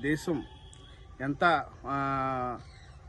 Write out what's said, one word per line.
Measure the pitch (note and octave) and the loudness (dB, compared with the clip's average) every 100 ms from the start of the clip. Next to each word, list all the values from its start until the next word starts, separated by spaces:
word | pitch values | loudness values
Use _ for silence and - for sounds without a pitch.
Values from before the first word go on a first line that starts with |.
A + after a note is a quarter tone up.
దేశం | C3+ D#3 - D3 - - - - - - - - | 0 2 2 -2 -2 -12 -18 -18 -20 -18 -16 -6
ఎంత, | C3+ C#3+ F3 D3+ B2+ - A#2+ | -2 4 6 6 2 -8 -4
ఆ, | C#3 C#3 C#3 C3 C3 B2 A#2+ - - - - | 0 2 2 0 0 -2 -4 -10 -18 -18 -16